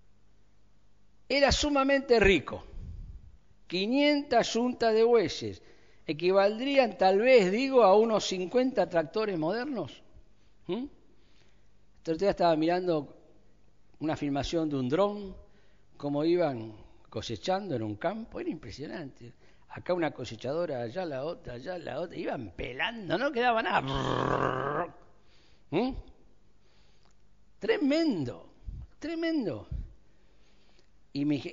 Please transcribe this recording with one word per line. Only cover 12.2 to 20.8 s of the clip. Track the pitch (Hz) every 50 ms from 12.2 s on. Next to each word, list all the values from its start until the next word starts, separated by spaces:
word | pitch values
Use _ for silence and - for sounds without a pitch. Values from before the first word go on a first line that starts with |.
| 196 202
estaba | 175 - 180 170 160
mirando | 156 160 165 175 185 185 175 160 151 135 - - - - - - - - - - _ - - - - - - - -
una | 147 160 147
filmación | - 147 143 139 139 127 - 175 165 160 156
de | 143
un | 135 127
dron, | 123 147 175 202 208 208 208 202 190 - - - - - - - - - - - - -
cómo | - - 143 143 143 151
iban | 170 175 180 170 147 131 113 110 113 110 107 - - - - - -
cosechando | - 110 - - 113 - - 185 185 196 208 185 139
en | 110
un | 110 107 104
campo, | - - 170 208 220 226 - - -
era | 349 349
impresionante. | 202 151 - 113 - - 147 196 - - 151 131 - - 117 117 - _ - - - - - -
Acá | - 131 - - 180
una | 175 160 143
cosechadora, | 135 - 127 - 117 107 - 123 147 170 175 156 139 120